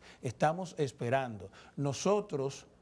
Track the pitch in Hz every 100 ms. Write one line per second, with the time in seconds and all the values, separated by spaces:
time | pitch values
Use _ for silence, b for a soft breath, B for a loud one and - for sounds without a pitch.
0 | B B 127 - 151 170 185 - 143 -
1 | 120 131 131 107 95 B B B 143 127
2 | - 208 208 143 135 - - -